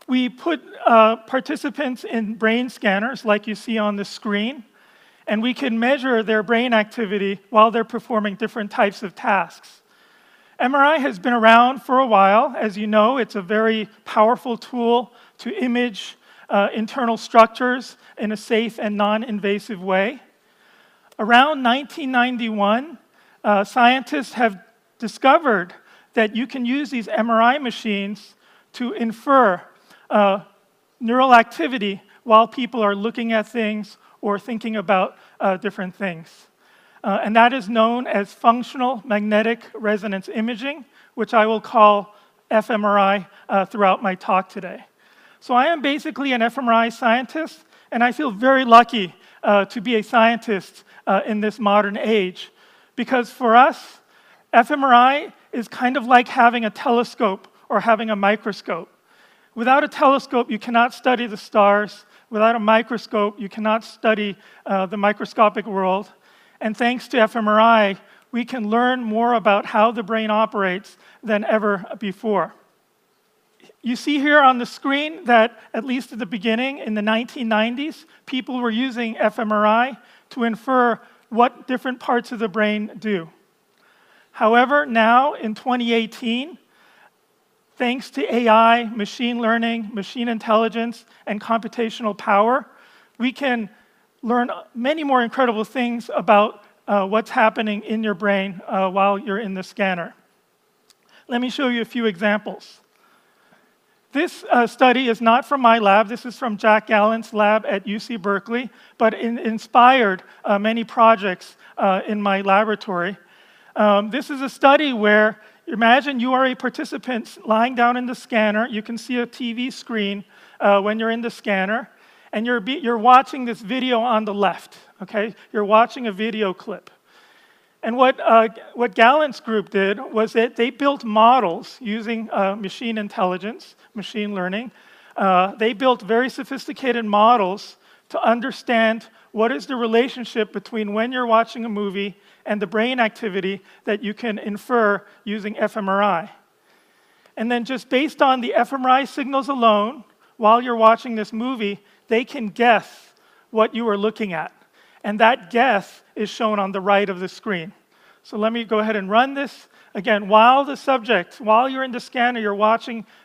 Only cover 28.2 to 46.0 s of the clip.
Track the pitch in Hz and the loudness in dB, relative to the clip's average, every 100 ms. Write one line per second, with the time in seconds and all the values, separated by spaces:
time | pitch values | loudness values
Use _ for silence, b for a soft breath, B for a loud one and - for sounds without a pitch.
28.2 | - _ b b b - 247 415 226 214 | -16 _ b b b -8 -8 -4 -6 -6
29.2 | 294 269 220 175 - b b b b 226 | 2 4 6 2 -6 b b b b 2
30.2 | 202 196 - _ _ _ _ - 226 254 | 2 0 -6 _ _ _ _ -10 -2 2
31.2 | 262 240 233 - 311 247 202 196 _ b | 6 6 6 -4 -6 -4 -6 -8 _ b
32.2 | 247 214 226 269 240 247 208 202 220 240 | 4 6 6 -2 -6 0 0 0 -4 -4
33.2 | 233 220 214 240 208 214 208 - b b | -2 -2 -2 -4 -4 -4 -10 -18 b b
34.2 | 214 202 254 220 233 214 175 190 - - | -4 -4 -6 -8 -6 -6 0 0 0 -6
35.2 | b b 202 185 202 220 185 - 196 165 | b b -2 -2 -6 -8 -12 -8 -10 -10
36.2 | 165 - _ _ b b b b 220 202 | -18 -20 _ _ b b b b -4 -2
37.2 | 208 226 240 262 190 233 226 240 - 202 | 2 4 4 4 -4 0 2 0 -4 -4
38.2 | 202 - 233 247 - 277 254 247 254 208 | -6 0 2 2 -2 -4 -4 -4 -2 -2
39.2 | 208 208 226 233 - 440 208 208 208 190 | 0 0 0 -4 -8 -6 -2 -2 -4 -8
40.2 | - 220 226 214 269 302 - b b - | -8 -6 -6 -6 -8 -10 -16 b b -8
41.2 | 208 233 214 220 - 233 208 202 185 b | 0 2 2 0 -2 4 4 4 -2 b
42.2 | b b - 220 - 220 208 202 196 202 | b b -2 -2 0 -2 2 2 2 0
43.2 | 175 b b 196 180 214 196 196 202 185 | -4 b b -2 -2 0 2 2 -2 -6
44.2 | - 190 190 202 180 240 - _ b b | -2 -2 -2 -14 -14 -16 -20 _ b b
45.2 | b b - 247 302 330 277 285 | b b -2 0 2 0 -2 -4